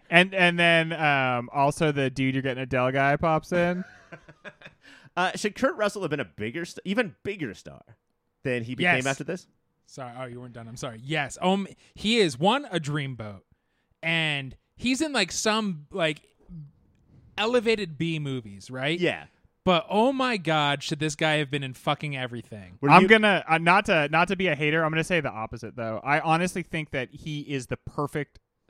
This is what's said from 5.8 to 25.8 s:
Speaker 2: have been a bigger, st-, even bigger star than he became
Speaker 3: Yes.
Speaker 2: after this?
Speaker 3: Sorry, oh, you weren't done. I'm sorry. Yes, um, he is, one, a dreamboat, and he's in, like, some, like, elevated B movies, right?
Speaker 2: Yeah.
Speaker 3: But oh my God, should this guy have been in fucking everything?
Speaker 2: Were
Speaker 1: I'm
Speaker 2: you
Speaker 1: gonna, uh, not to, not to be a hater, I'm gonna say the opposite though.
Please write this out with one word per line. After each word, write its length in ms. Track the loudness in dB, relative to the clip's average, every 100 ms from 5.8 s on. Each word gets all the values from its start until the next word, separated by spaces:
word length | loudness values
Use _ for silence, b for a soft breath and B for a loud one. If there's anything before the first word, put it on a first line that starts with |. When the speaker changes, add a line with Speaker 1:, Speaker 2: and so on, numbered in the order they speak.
| -2 -2
Speaker 2:
have 100 | -4
been 80 | -4
a 60 | -6
bigger, 400 | -8 -8 -6 -10
st-, 160 | -10
even 320 | -4 -2 -4 -6
bigger 300 | -10 -8 -8
star 280 | -10 -16 -20 -20 -20 _ _ _ _
than 200 | -4 -4 -4
he 100 | -2
became 200 | 0 2
Speaker 3:
Yes. 80 | 0
Speaker 2:
after 180 | -4
this? 240 | -6 -10 -12 _ _ _ _
Speaker 3:
Sorry, 260 | -16 -16 -12
oh, 60 | -14
you 160 | -14
weren't 100 | -16
done. 160 | -16 -16
I'm 80 | -12
sorry. 240 | -12 -10
Yes, 360 | -6 -4 -4 -2
um, 260 | 0 0 -2 -12 b
he 240 | b 0 4
is, 200 | 2 2
one, 280 | 2 2 0
a 120 | -6
dreamboat, 580 | -4 -4 -4 -8 -12 -14 -20 _ _ _ _ _
and 540 | -2 0 0 -2 -6 -14 _ -6
he's 240 | -2 0
in, 140 | 0
like, 180 | 0 -2
some, 560 | -2 0 0 0 -4 -8
like, 320 | -2 -2 -2 _ _ -18 -16 -16 _ _ _ _ -20 -14 -4
elevated 600 | 0 2 2 0 -2 -4
B 220 | -4 -2
movies, 500 | -4 -6 -8 -14 -12
right? 300 | -6 -2 0
Speaker 2:
Yeah. 260 | 0 -2 -8 _ _ _
Speaker 3:
But 240 | 2 2 2
oh 240 | 2 4
my 240 | 2 0 -2
God, 460 | 0 2 2 0
should 160 | -4 -4
this 160 | -4 0
guy 200 | 0 0
have 120 | 0
been 140 | -4
in 100 | -6
fucking 420 | -6 -2 -2 -4 -6
everything? 600 | -8 -8 -12 -16 -16 -2
Speaker 2:
Were 80 | 8
Speaker 1:
I'm 100 | 8
Speaker 2:
you 40 | 10
Speaker 1:
gonna, 360 | 8 6 2 2
uh, 100 | 2
not 280 | 4 4 4
to, 220 | 2 2
not 160 | 2 2
to 80 | 0
be 120 | 0
a 80 | 0
hater, 280 | 0 2
I'm 80 | 0
gonna 120 | 0
say 180 | 0 0
the 100 | -2
opposite 440 | -6 -8 -10 -12
though. 240 | -8